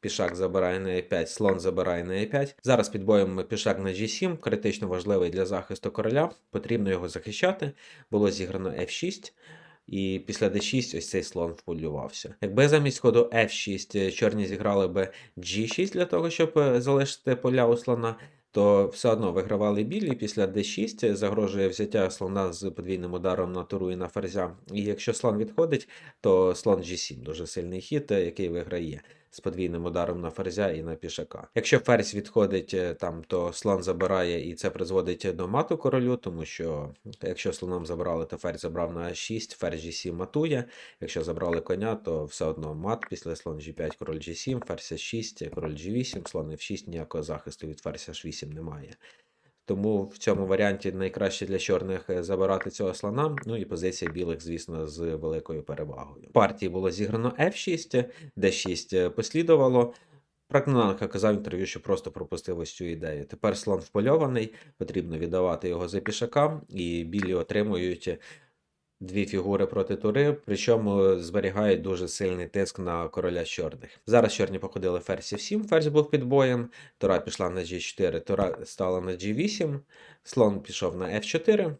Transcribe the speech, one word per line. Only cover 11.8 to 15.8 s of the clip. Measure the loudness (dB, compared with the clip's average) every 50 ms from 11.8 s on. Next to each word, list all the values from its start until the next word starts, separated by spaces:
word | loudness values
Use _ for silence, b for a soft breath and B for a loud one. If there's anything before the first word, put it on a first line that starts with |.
| -4 -4 -4 -4 -8 -8 -10 -12 -12 -12 -10 _
Якби | -6 0 4 4 6 6
замість | 6 6 4 2 0 4
ходу | 4 6 8 8 6 6 4
Ф | 2 2 2
шість, | 0 -6 -4 -4 -4 -4 -6 _ 0
е, | 0 0 0
чорні | 2 2 2 2 2 2 -2
зіграли | -2 -2 -2 0 2 4 4 2 2
би | 2 0 -2 -2 B B B B B
G | -12 -8 -4 -2 -2 0 0 0
шість | 0